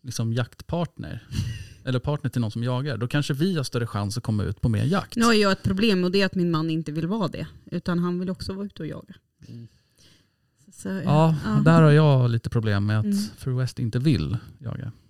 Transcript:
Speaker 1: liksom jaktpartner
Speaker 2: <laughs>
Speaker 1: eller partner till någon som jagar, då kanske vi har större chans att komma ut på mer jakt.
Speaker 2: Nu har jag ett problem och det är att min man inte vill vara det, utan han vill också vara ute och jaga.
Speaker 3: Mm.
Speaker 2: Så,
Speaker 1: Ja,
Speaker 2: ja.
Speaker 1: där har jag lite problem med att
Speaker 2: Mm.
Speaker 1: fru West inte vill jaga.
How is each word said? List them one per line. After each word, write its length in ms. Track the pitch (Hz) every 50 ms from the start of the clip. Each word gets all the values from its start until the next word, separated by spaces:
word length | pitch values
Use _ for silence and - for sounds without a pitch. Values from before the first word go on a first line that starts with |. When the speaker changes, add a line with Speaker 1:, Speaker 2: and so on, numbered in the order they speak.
| _
Speaker 1:
liksom 300 | 131 - - 117 113 113
jaktpartner 920 | 123 123 - - - - - - 170 170 - _ - - - - - - - - - - - -
Speaker 2:
<laughs> 300 | - - - - - -
Speaker 1:
eller 140 | 131 127 123
partner 300 | - - 147 147 - 123
till 120 | - 123
någon 100 | 117 110
som 120 | - 113 117
jagar, 340 | 123 123 123 135 147 131
då 100 | 101 117
kanske 260 | 123 - 147 143 - 147
vi 220 | 131 160 196 185
har 80 | 160 131
större 240 | - - 123 117
chans 300 | 110 - 104 104 101 -
att 60 | 123 -
komma 200 | - 107 104 -
ut 180 | - 104 -
på 80 | - 123
mer 140 | 113 104 110
jakt. 300 | 135 190 196 - - -
Speaker 2:
Nu 100 | 233 226
har 80 | 233 226
jag 180 | 214 208 196
ett 120 | 190 190 -
problem 400 | 202 196 190 214 233 202 185 180
och 80 | 180
det 100 | 180 196
är 40 | 196
att 100 | 190 -
min 160 | 190 175 175
man 180 | 165 156 160 165
inte 220 | 160 160 156 -
vill 160 | 147 156 160
vara 200 | 170 202 226 196
det, 200 | 151 - - 165 151 - - _ -
utan 280 | - 175 - - 175 175
han 200 | 175 175 180 175
vill 100 | 185 180
också 240 | 185 - - - 190
vara 120 | 190 202
ute 160 | 202 _ - 165
och 40 |
jaga. 260 | 147 147 - - _ 185 - _ _ _ _ -
Speaker 3:
Mm. 200 | - 117 120 117 110 _ _ _ _ _ _ _ _ _ _ _ _ _ _ _ _ _ _ _ - -
Speaker 2:
Så, 160 | - - 190
Speaker 1:
Ja, 460 | 190 190 - - 147 151 160 160 160 143 -
Speaker 2:
ja. 160 | 220 214 143 143
Speaker 1:
där 160 | 156 165 165
har 100 | 160 151
jag 380 | 147 151 156 151 139 131 123 120
lite 200 | 117 117 - -
problem 360 | - 120 107 110 104 98 101
med 140 | 104 107 110
att 60 | -
Speaker 2:
Mm. 120 | 208 202 202 208 208 -
Speaker 1:
fru 160 | - - 135 127
West 260 | 127 131 120 - -
inte 200 | 123 113 - 123
vill 380 | 127 160 135 85 78 69 - 117 - - - -
jaga. 320 | - - - - - - - - _ _